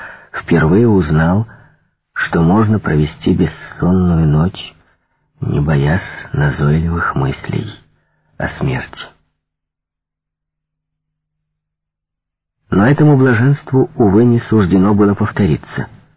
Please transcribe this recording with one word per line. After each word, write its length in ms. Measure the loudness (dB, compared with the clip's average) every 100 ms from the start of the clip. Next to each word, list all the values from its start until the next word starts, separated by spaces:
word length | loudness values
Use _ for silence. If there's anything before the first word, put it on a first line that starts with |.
| -18 -20 -16
впервые 560 | -14 -2 0 2 2 4
узнал, 580 | 2 2 0 0 0 -4 -10 -20 _ _ _ _
что 280 | -10 -4 0
можно 360 | 2 2 2 0
провести 560 | 0 -2 -2 -4 -2
бессонную 920 | 0 -2 -4 -18 -6 -2 0 2 2 2
ночь, 480 | 2 0 -4 -16 -20 _ _ _ _ _ _
не 180 | -6 -4
боясь 400 | -2 0 0 -2 -4 -14 -10
назойливых 840 | -4 -2 0 0 0 -2 -4 -4
мыслей 520 | -4 -4 -6 -8 -8 -8 -14 _ _ _ _ _ _
о 100 | -12
смерти. 540 | -6 -6 -6 -8 -16 -20 _ _ _ _ _ _ _ _ _ _ _ _ _ _ _ _ _ _ _ _ _ _ _ _ _ _ _ _ _ _ _ _ _ _ _ _
Но 160 | 0 2
этому 320 | 4 4 4
блаженству, 720 | 4 4 2 0 0 0 0 0
увы, 280 | 2 4
не 160 | 4 2
суждено 540 | 2 0 4 2 4
было 180 | 4 2
повториться. 720 | 2 -2 0 0 0 -4 -10 -12 -14 _